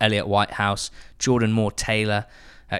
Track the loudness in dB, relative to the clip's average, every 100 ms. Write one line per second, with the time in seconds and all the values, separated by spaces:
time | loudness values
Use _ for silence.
0 | 0 0 2 0 0 0 -2 -2 -6 -12
1 | -20 -4 0 2 2 2 0 -2 -2 -2
2 | 0 -2 -4 -16 -20 -20 -8